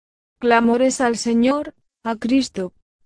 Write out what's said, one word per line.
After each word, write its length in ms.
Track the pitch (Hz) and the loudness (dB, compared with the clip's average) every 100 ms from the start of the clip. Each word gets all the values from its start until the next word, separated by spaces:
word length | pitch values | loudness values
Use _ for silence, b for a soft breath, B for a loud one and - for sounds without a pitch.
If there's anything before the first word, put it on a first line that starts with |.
| _ _ _ _ | _ _ _ _
Clamores 640 | 240 233 233 240 262 - | 0 2 2 2 0 0
al 160 | 247 226 | -2 -2
Señor, 580 | 233 233 247 294 302 - _ _ | -2 0 2 0 -4 -14 _ _
a 120 | 226 220 | -10 -6
Cristo, 580 | 226 269 247 - 185 - _ _ | -2 0 -2 -6 -10 -12 _ _